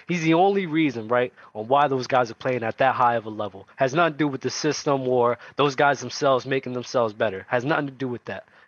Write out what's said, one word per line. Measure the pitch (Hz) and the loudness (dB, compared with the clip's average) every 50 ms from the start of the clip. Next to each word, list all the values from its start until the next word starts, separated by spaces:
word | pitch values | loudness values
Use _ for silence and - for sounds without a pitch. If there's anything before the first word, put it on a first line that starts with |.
| - | -6
he's | - 175 175 | -4 -4 0
the | 160 160 165 | 2 2 4
only | 170 185 196 202 196 185 | 4 4 4 2 0 -2
reason, | 160 147 165 160 143 117 120 107 107 | -2 0 0 0 0 0 -4 -2 0
right, | 120 123 123 - - - - - _ | 2 2 2 0 -4 -14 -20 -14 _
on | 107 110 | -10 0
why | 113 135 143 147 139 | 2 4 4 4 2
those | 135 131 123 | 2 -2 -2
guys | - 135 127 123 110 | 0 2 2 2 0
are | 110 | -4
playing | - - 131 127 120 113 | -6 -4 -4 -2 -2 -4
at | 110 - | -4 0
that | - 135 127 113 | 2 2 2 4
high | 110 127 120 117 | 4 2 2 2
of | 117 104 | 0 -4
a | 113 | -6
level. | 107 104 104 101 - 95 - - - | -8 -6 -8 -8 -10 -14 -20 -20 -2
Has | - 135 131 131 | 0 0 2 2
nothing | 170 170 160 147 | 2 2 2 2
to | |
do | 139 156 147 | 0 -2 -2
with | 131 127 | -2 -4
the | - 123 | -6 -6
system | - - - 151 139 - - 151 139 135 131 | -6 -2 -2 -2 -2 -2 0 0 0 0 0
or | 127 127 123 117 120 120 - - - - | 0 2 2 2 2 0 -2 -8 -10 -2
those | - 143 147 131 | 0 0 0 2
guys | 135 147 143 139 131 | 2 2 2 2 0
themselves | 127 120 - - 147 139 135 123 117 | -4 -10 -6 0 2 2 2 2 0
making | 131 139 135 - 127 | -2 -4 -4 -4 -6
themselves | 123 123 117 - - 127 117 110 104 | -8 -8 -8 -2 0 0 0 0 0
better. | 113 117 107 95 95 - - | -2 -2 -2 -2 -6 -6 -2
Has | 127 123 120 | -2 -2 0
nothing | 143 160 151 147 | 0 -2 -2 -2
to | 139 135 | -6 -6
do | 123 135 | -6 -6
with | 123 120 113 - | -6 -6 -8 -10
that. | - 113 - - _ _ - _ | -10 -12 -12 -14 _ _ -20 _